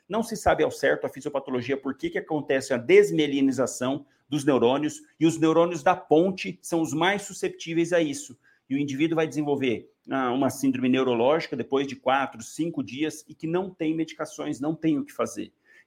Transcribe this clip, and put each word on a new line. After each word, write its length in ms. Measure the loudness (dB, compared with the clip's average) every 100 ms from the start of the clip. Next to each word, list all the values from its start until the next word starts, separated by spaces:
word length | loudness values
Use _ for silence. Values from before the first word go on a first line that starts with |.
| -6
não 160 | -4
se 140 | -4 -2
sabe 260 | 2 2
ao 80 | 2
certo 360 | 2 0 0 -2
a 20 |
fisiopatologia, 680 | -8 -6 -6 -4 -4 -2 -4
por 200 | -4 -6
que 140 | -4
que 80 | -6
acontece 560 | -4 -4 0 -2 0
a 20 | -2
desmielinização 1300 | 6 6 6 4 0 2 2 2 0 -2 -4 -4 -8 _ _
dos 160 | -4
neurônios, 560 | 0 2 4 2 -2 -6 -16 0
e 60 |
os 140 | 0 2
neurônios 440 | 4 4 4 2
da 140 | 2 2
ponte 640 | 4 4 4 0 -8 -10
são 220 | -4 -2
os 100 | 0
mais 300 | 0 0 0
susceptíveis 720 | -4 -6 -6 -6 -4 0 2
a 60 | 2
isso. 340 | 0 -2 -10 -20 _ _ -4
E 60 |
o 40 | -2
indivíduo 380 | -2 0 0 2
vai 100 | 0
desenvolver, 640 | -2 -2 0 0 -2 -6 _ -6
ah, 200 | -2 0
uma 200 | 2 0
síndrome 400 | 0 0 2 2
neurológica 640 | 2 2 4 4 2 0 -8
depois 300 | -2 -2 -2
de 100 | -4
quatro, 460 | 0 0 0 -8
cinco 400 | -12 -6 -4 -4
dias 420 | -6 -4 -6 -6 -14
e 80 |
que 120 | -10 -4
não 240 | -4 -4
tem 240 | -4 -2
medicações, 680 | -2 -4 -6 -10 -8 -8 -4
não 140 | -4
tem 240 | -2 0 0
o 60 | -2
que 60 |
fazer. 400 | -4 -4 -6 -12 _ _ -20